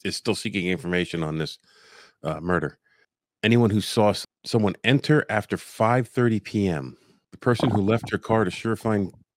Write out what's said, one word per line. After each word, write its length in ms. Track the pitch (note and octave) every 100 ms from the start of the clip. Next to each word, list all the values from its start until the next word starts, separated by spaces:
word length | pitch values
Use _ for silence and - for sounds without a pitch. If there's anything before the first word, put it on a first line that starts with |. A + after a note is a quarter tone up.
is 120 | F#2+ -
still 180 | -
seeking 320 | G2+ A2+ G2 F2+
information 560 | F2 F2 F2+ F2 E2+
on 160 | D#2+ D#2
this, 200 | D#2 - _ _ - - - _
uh, 160 | D#2 D#2
murder. 380 | E2+ F2 D2 - _ _ _ _ _ _
Anyone 260 | G#2+ A#2 A#2
who 100 | G#2
saw 300 | - - G#2
s-, 160 | G2 - _
someone 300 | - A#2 G2+ F2
enter 420 | A#2+ C#3+ - D3+ -
after 260 | G#2+ - F#2
five 520 | - - A2+ B2 A#2+
thirty 320 | - A#2+ G#2+
P 260 | - G#2+ G2
M, 300 | D#2 C2 - _ _ _
the 80 | -
person 320 | B2+ A#2+ C3
who 100 | A2
left 300 | G2 A2+ -
her 80 | G2
car 260 | - A2+
to 60 | F#2+
Surefine, 600 | - A2+ A2 A#2 G#2 F#2 - _